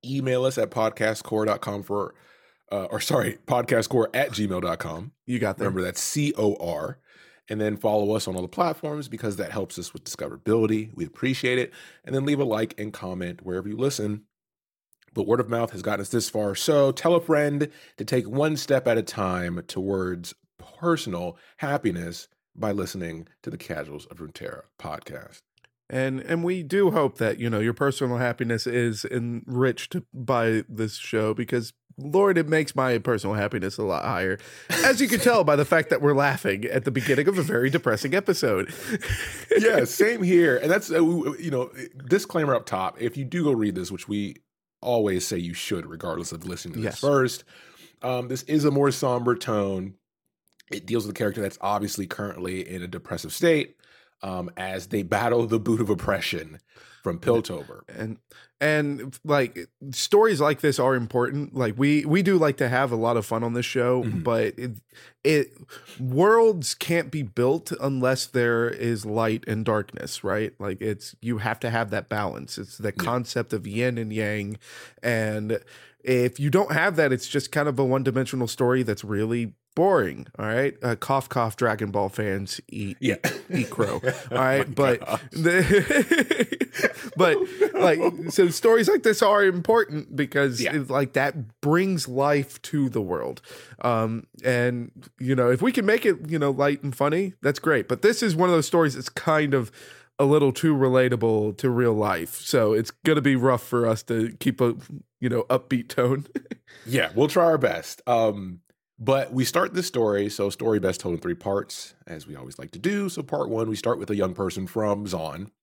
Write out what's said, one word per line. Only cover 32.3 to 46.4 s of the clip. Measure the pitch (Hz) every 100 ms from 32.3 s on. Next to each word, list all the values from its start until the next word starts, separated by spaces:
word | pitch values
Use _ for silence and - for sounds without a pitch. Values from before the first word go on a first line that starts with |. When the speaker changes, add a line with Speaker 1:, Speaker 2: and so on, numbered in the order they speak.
| 175
Speaker 2:
it | 151
makes | 156 151
my | - 131 117
personal | 113 113 98 107
happiness | 104 113 92 -
a |
lot | 104 82 -
higher. | 95 92 92 - - - - 269
As | 247
you | 254
can | 226
tell | 247 233
by | 156 143
the | 143
fact | 165 151
that | 151
we're | 143 139
laughing | 143 135 - 98
at | 117 135 117
the |
beginning | 123 110 131 151
of | 190
a |
very | 156 120 131
depressing | 165 - 107 139 180
episode. | 202 180 135 95 98 -
<laughs> | - 226 - - - - - 453
Speaker 1:
Yeah, | 220 208
same | 123 - 208 233
here. | 180 180 165 123
And | 156
that's, | 196 196
uh, | 165
we, | 165 175 151 147
you | 170
know, | 135 127 135 127 135 131
disclaimer | 196 - 175 147 120
up | -
top. | 95 92 -
If | 117 139
you | 131
do | 175
go | 151
read | 120 104 92
this, | 87
which | 95 -
we | 104 101 - _ _ _ _
always | 127 120 104 92 -
say | 95
you | 87
should, | 85 - 95 80
regardless | 82 85 82 85
of | 82